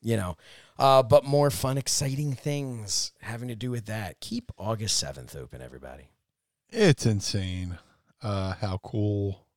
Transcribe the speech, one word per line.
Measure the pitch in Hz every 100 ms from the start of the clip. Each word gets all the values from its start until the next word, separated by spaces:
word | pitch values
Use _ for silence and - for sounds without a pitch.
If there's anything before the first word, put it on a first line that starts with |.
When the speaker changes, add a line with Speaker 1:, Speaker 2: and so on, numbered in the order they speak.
Speaker 1:
you | 113 113
know. | 92 85 - - - -
Uh, | 135 135
but | 123 147 135
more | 143 143
fun, | - 135 135
exciting | 131 - 143 135 147
things | 131 151 143 139 120 101 - - _
having | - 117 123
to | 117
do | 123
with | 120 107
that. | 110 101 -
Keep | - 233 - -
August | 98 110 107 -
seventh | 69 67 62 69
open, | 64 64
everybody. | 64 64 65 67 - _ _ _ _ _ _
Speaker 2:
It's | 233 208 143 120
insane, | 104 - 101 92 92 90 87 _ _ _ _
uh, | 113 98 95
how | 98 104 92
cool | - 107 104 104 101 92 _